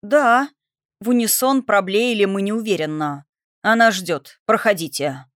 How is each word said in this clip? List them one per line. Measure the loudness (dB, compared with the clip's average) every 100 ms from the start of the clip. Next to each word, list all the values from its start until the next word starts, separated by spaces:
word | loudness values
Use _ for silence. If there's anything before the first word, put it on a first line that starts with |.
«Да». | 2 2 4 2 0 _ _ _ _ _
В | 0
унисон | 0 2 0 0 0
проблеяли | 2 0 2 0 0 0
мы | 0 0
неуверенно. | -2 -4 -2 -4 -4 -4 -6 -8 _ _ _ _
«Она | -2 4 4
ждёт. | 2 -4 -6 -6 _
Проходите». | -2 0 2 -2 -4 -4 -6 -6 -16